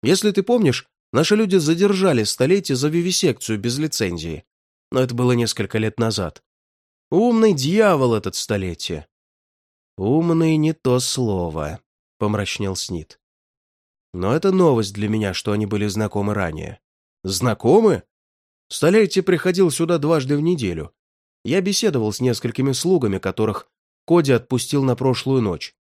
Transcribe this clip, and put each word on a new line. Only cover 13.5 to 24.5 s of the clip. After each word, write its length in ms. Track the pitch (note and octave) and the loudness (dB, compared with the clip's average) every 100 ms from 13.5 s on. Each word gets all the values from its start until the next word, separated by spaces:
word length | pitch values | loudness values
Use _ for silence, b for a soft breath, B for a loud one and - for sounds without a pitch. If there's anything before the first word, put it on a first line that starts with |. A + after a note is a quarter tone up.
| _ _ _ _ _ _ | _ _ _ _ _ _
«Но 220 | F2+ F#2 | -6 -2
это 180 | C#3+ G3 | 0 0
новость 400 | F#3+ F3 B2 G2+ | 2 4 4 0
для 160 | G2+ G#2 | -4 -2
меня, 240 | A2 G#2 | -2 -2
что 200 | F2+ - | -4 -4
они 120 | G#2 | -2
были 220 | G#2 G#2 G#2 | -2 -2 -2
знакомы 480 | G2 G#2+ G#2 G2+ | -2 -4 -2 -2
ранее». 460 | G2+ F2+ D#2 - - _ _ _ _ | -2 -4 -6 -12 -16 _ _ _ _
«Знакомы?» 800 | F#2+ F#2+ B2 A2 A2+ F#3 A3 C3 - _ _ _ _ _ _ | -8 -2 -2 0 4 4 4 0 -6 _ _ _ _ _ _
«Столетти 540 | - D3 G3+ G#3 - | -2 2 4 4 0
приходил 480 | F3+ F3+ F3+ F3+ F#3 | 0 0 0 2 2
сюда 260 | C#3 E3 E3+ | 2 0 0
дважды 400 | D3 D#3+ C3 D3 | 2 0 0 0
в 60 | |
неделю. 500 | D#3 F3 G#2+ E2 D2+ _ _ _ _ _ - | 0 0 -2 -4 -8 _ _ _ _ _ -4
Я 140 | B2 | -2
беседовал 520 | F#3+ G3 A3 C#3 G#2+ | 0 0 0 0 -2
с 80 | G2+ | 0
несколькими 520 | B2 A#2 A#2+ G#2+ C3+ | -2 0 -4 -2 -2
слугами, 460 | C3 E3+ F#3 A#2 F#2+ | 0 2 2 2 -2
которых 520 | G2 F#2 G#2+ G2+ - _ _ _ | -4 -2 -2 -2 -10 _ _ _
Коди 280 | - F3 C#3+ | 2 2 4
отпустил 500 | B2 A#2 | 2 2